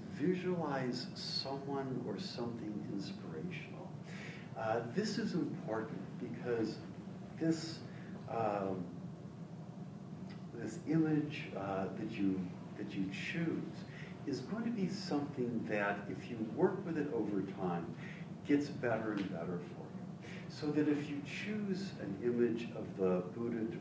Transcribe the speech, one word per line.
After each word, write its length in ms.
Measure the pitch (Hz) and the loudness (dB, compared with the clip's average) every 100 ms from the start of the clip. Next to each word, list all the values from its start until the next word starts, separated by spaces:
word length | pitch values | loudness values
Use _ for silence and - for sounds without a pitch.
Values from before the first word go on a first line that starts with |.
| - | -6
visualize 920 | - 160 180 180 175 151 135 127 - - | 2 4 4 2 2 2 2 2 0 -2
someone 920 | - - - 135 139 139 139 131 123 - | -4 -2 0 0 -2 0 0 0 0 0
or 120 | 104 | -2
something 640 | - 131 117 117 107 104 - | -2 -2 -2 -2 -2 -2 -2
inspirational. 960 | 101 - - - 85 175 - - - - - - - - - - - | -2 -2 -6 -6 -4 -4 -4 -6 -8 -8 -8 -8 -8 -8 -8 -8 -2
Uh, 240 | 110 113 120 | 4 4 2
this 220 | 156 214 - | 2 2 2
is 140 | 196 | 2
important 640 | 175 143 - - 110 110 - - - | 2 2 0 0 0 0 -4 -6 -6
because 560 | - - 123 117 107 - - - - - - - | -4 -2 0 2 2 0 -8 -8 -8 -8 -8 2
this, 380 | 160 160 - - - - - - - | 4 4 2 -6 -8 -8 -8 -8 -2
um, 540 | 113 110 101 98 92 87 - - - - - - - - - - - - - - - - | 2 2 4 2 0 -2 -6 -8 -8 -10 -10 -10 -10 -10 -10 -8 -10 -8 -8 -8 -8 -8
this 240 | 123 110 - 135 | -4 -4 -2 4
image, 560 | 160 156 151 - - - 98 | 6 6 6 4 0 -4 -2
uh, 300 | 98 95 95 - | 0 0 0 0
that 120 | - | -2
you, 260 | 98 98 92 90 - - - | 2 4 4 0 -4 -8 -6
that 160 | 104 | -4
you 140 | - - | 0 0
choose 720 | - - 165 165 - - - - - - - - | -2 -2 0 2 2 -2 -6 -8 -8 -10 -6 -4
is 140 | - | -2
going 220 | - 226 | -2 -2
to 80 | 233 | 0
be 180 | 202 180 | 2 2
something 760 | - - 147 - - 120 113 107 | 0 0 0 0 0 2 2 2
that, 300 | 104 101 101 - | 4 4 2 -2
if 220 | 95 - | -4 -4
you 60 | 117 - | -2 -2
work 300 | 135 185 185 | 4 4 4
with 140 | 175 156 | 0 0
it 100 | - | 2
over 280 | 117 98 101 - 95 | 2 2 0 0 0
time, 260 | 92 87 82 - - - - - - | 0 0 -2 -6 -8 -8 -8 -4 4
gets 220 | 143 143 | 4 4
better 440 | - 123 113 113 | 0 2 2 2
and 200 | 101 95 | 0 0
better 260 | 87 82 87 | -2 -2 -2
for 240 | - - | -4 -8
you. 460 | - - - - - - - | -8 -8 -8 -10 -8 -8 -8
So 180 | - 151 | -4 2
that 200 | 147 147 | 4 6
if 220 | 139 - | 6 2
you 140 | 143 | -2
choose 680 | - - 196 214 202 185 - - | -4 -4 -2 0 0 0 -2 -4
an 160 | - - | -4 0
image 460 | 120 120 120 113 - 110 | 2 6 6 4 -2 -4
of 200 | 95 - | -4 4
the 240 | 95 92 - | 6 6 2
Buddha 240 | 120 117 117 | -2 0 0
to 200 | 110 90 | 0 -2